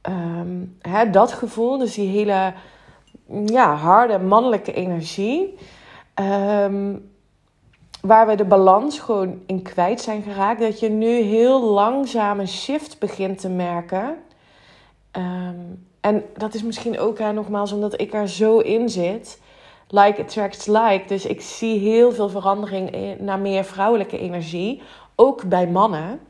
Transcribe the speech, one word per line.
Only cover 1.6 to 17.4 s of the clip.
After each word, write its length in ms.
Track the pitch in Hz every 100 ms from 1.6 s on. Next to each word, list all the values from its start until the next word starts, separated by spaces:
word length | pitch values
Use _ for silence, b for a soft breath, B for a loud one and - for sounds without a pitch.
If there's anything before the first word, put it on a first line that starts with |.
| 233 269
dus 160 | 247
die 140 | 190 196
hele, 440 | 202 208 196 190 185 B B B B B - _ 208
ja, 300 | 208 240 214
harde 440 | 147 160 196 240 202
mannelijke 540 | 185 208 247 208 -
energie. 880 | - 180 170 160 - 202 294 392 - B B B B B
Ehm, 800 | - 196 196 196 208 202 196 202 202 - _ _ _ _ _ _ _ _ -
waar 260 | 190 220 226
we 80 |
de 100 | 208
balans 540 | 202 196 190 190 277 294
gewoon 420 | - 208 190 185 -
in 160 | 190
kwijt 380 | 185 - 180 247
zijn 220 | - 214
geraakt. 380 | 208 196 196 226
Dat 200 | 226 214
je 80 | 226
nu 320 | 214 226 240
heel 420 | 208 214 240 262
langzaam 760 | 233 202 208 269 262 233 208 202
een 80 | 190
shift 500 | - - 294 294 -
begint 420 | 208 - 190 190
te 80 | 190
merken. 680 | 180 180 175 170 185 226 330 - b b b b b b b _
Ehm, 480 | - 180 180 180 175 175 185 - _
en 240 | 208 214 - -
dat 180 | 214
is 80 | 220
misschien 360 | 226 220 233 -
ook, 200 | 214 220
hè, 140 | 214
nogmaals, 400 | 208